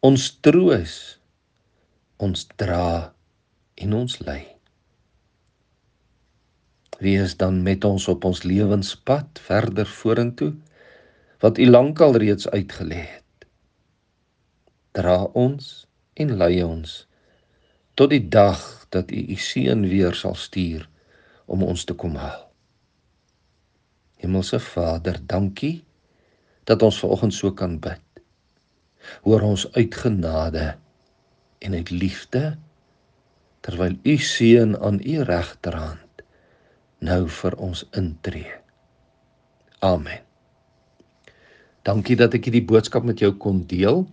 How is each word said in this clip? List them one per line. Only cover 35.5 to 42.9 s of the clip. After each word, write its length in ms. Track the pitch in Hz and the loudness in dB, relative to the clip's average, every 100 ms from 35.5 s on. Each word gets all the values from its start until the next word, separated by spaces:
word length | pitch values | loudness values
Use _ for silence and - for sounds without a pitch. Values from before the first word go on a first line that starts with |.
| - 87 82 80 80 - - - _ _ _ _ _ _ _ | -10 -10 -8 -10 -14 -20 -20 -20 _ _ _ _ _ _ _
nou 240 | 80 90 85 | -2 -2 -2
vir 300 | - 92 - | -4 -6 -6
ons 260 | 95 87 - - | -8 -8 -8 -4
intree. 560 | 92 78 - 78 - - _ _ _ _ _ _ _ _ _ _ _ _ | -4 -4 -10 -10 -14 -18 _ _ _ _ _ _ _ _ _ _ _ _
Amen. 400 | 95 87 73 - _ _ _ _ _ _ _ _ _ _ _ _ _ _ _ _ | 0 0 -4 -14 _ _ _ _ _ _ _ _ _ _ _ _ _ _ _ _
Dankie 340 | - 104 98 123 | -4 -2 0 4
dat 180 | 120 120 | 4 4
ek 100 | 120 | 2
hierdie 200 | 117 110 | 0 4
boodskap 360 | 113 - | 4 4